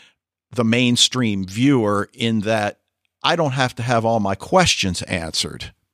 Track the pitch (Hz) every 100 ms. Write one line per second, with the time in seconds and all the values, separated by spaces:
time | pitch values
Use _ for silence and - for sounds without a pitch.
0 | - _ _ _ _ - 113 117 123 120
1 | - 127 117 98 92 101 135 135 104 101
2 | 101 - 117 110 101 110 104 - _ _
3 | _ _ 139 170 151 131 127 - 120 117
4 | 113 113 98 98 - 185 165 - 95 87
5 | - 92 82 - 76 - - - _